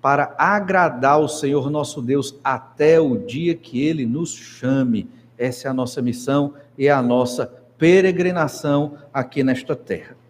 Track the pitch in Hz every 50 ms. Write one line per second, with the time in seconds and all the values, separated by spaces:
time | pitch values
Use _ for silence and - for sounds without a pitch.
0 | - 139 139 143 143 - - - 147 180 202 208 202 185 190 185 180 160 135 123
1 | 131 135 143 151 156 147 151 - - 139 143 147 127 139 147 151 143 139 - 143
2 | 120 120 135 143 135 - - - _ 135 131 117 - - - - 147 156 165 165
3 | 160 139 120 107 98 95 110 143 170 170 165 165 - - - 120 139 156 165 160
4 | 127 113 120 151 175 - - - - - - - - 127 135 135 131 123 113 104
5 | - - - - _ _ _ - 120 127 123 - - 139 131 127 127 123 - 147
6 | 123 123 120 - - - 139 143 143 143 - - - _ _ - 135 143 143 135
7 | 123 120 123 123 123 123 - - 127 - - - - _ _ _ 156 165 180 190
8 | 185 190 180 175 180 180 180 170 156 143 - - - 147 143 143 147 147 - -
9 | - - _ - - - - 143 135 131 127 - - - 143 - - - 98 80
10 | - - - _ _